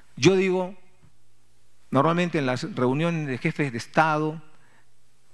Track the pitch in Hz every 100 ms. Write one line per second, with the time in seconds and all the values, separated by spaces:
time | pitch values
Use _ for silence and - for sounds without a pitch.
0 | - - 143 190 190 185 180 208 - -
1 | - - - - - - - - - 135
2 | 151 170 175 160 131 127 160 151 123 139
3 | 170 165 147 123 165 156 143 117 - -
4 | 160 151 156 160 - - - - - -
5 | - - -